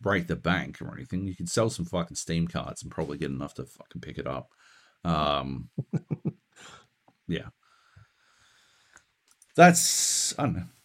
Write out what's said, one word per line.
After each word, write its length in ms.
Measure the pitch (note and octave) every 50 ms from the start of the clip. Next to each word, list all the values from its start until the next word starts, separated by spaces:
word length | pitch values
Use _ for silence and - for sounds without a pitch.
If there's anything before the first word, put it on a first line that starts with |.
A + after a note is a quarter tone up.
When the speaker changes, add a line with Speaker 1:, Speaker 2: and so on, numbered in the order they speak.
Speaker 1:
break 260 | - G2 G2+ F#2+ E2+ -
the 80 | E2
bank 460 | - - E2 F#2 F2 C#2+ C2 - -
or 120 | - E2+ -
anything. 320 | - - - - F2+ F#2+ G2
You 80 | F2+
can 120 | - F2 E2+
sell 220 | - A#2 A2+ A2+
some 160 | A2 - E2+
fucking 300 | F2 - F2 E2+ - -
Steam 320 | - - - E2+ E2 E2 E2+
cards 340 | - D2 B1 C2 - - -
and 80 | -
probably 260 | - - D#2+ C#2+ D2 C#2+
get 120 | D#2 C#2
enough 220 | C#2 C2 C#2+ C#2+ -
to 100 | - C2+
fucking 360 | - - - - _ - -
pick 160 | - - - -
it 100 | C#2 -
up. 220 | C2+ B1+ - - _ _ - - - - - _ _ _ _
Um, 640 | F2 E2 D2+ D2+ D2 C#2+ C#2+ C2 C2+ C2+ B1+ B1 - _ - C3+ - - D#3 - _ D#3 - - E3 - - _ _
Speaker 2:
<laughs> 800 | _ - - - - - - _ _ _ _ _ _ _ _ -
Speaker 1:
yeah. 220 | E2+ - - - - _ _ _ _ _ _ _ _ - - _ _ _ _ _ _ _ _ _ _ _ _ _ _ _ _ _ _ - _ _ _ _ _ _ _ _ _ _ _
That's, 840 | - E3+ F3+ F3 E3+ - - - - - - - - - - - -
I 40 | C#3+
don't 120 | C#3 -
know. 120 | F2+ F2 - - _ _